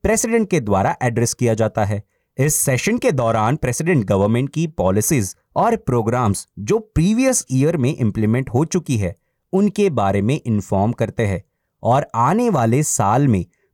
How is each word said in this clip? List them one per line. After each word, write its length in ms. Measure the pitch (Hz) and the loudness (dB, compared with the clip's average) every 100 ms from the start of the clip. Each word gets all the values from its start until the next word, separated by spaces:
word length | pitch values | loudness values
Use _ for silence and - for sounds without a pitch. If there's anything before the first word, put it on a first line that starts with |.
प्रेसिडेंट 460 | 190 220 226 233 208 | -2 0 0 0 0
के 100 | 170 | 0
द्वारा 360 | 104 98 107 - | 0 0 0 -2
एड्रेस 320 | 127 117 117 | -2 0 -2
किया 200 | - 120 | 0 0
जाता 320 | 107 110 - 104 | 0 0 0 -2
है। 160 | 104 - _ _ - | -4 -8 _ _ -2
इस 180 | 147 - | -2 0
सेशन 420 | - 127 - 233 | 0 0 0 0
के 140 | 254 | 0
दौरान 440 | 143 113 113 110 147 | 0 0 0 0 0
प्रेसिडेंट 480 | 127 - 160 165 101 | -2 -4 0 0 2
गवर्नमेंट 440 | 101 101 117 135 | 2 2 0 -2
की 160 | 151 165 | -4 -6
पॉलिसीज 680 | - 90 98 - 147 95 - _ - | -2 0 0 0 0 -2 -8 _ -2
और 200 | 214 233 | -2 -2
प्रोग्राम्स 720 | - 120 110 123 117 98 - - | -2 -2 0 0 0 -2 -6 -12
जो 200 | 104 214 | -2 -2
प्रीवियस 680 | 220 - 175 220 262 240 - | -2 0 0 2 2 0 -2
ईयर 260 | 131 143 165 | 0 2 2
में 180 | 120 - | -2 0
इंप्लीमेंट 540 | 113 98 107 120 135 | -2 0 0 0 0
हो 160 | 120 165 | 0 0
चुकी 320 | 190 151 120 | -2 -2 -2
है 180 | 95 - _ _ - | -2 -6 _ _ -4
उनके 360 | 190 208 202 202 | 0 0 2 0
बारे 320 | 123 98 101 | 2 0 0
में 180 | 104 147 123 | 0 -2 -2
इन्फॉर्म 460 | 107 - 98 104 | -4 0 0 0
करते 340 | 120 110 - 107 | 0 -4 -2 -2
हैं 180 | 95 - _ _ _ | -2 -8 _ _ _
और 240 | 107 131 151 117 | 0 0 0 0
आने 340 | 123 208 240 | 0 2 0
वाले 320 | 160 117 127 | 0 2 2
साल 440 | 156 - 101 120 143 | 0 0 2 2 2
में 180 | 101 82 _ _ | 2 -2 _ _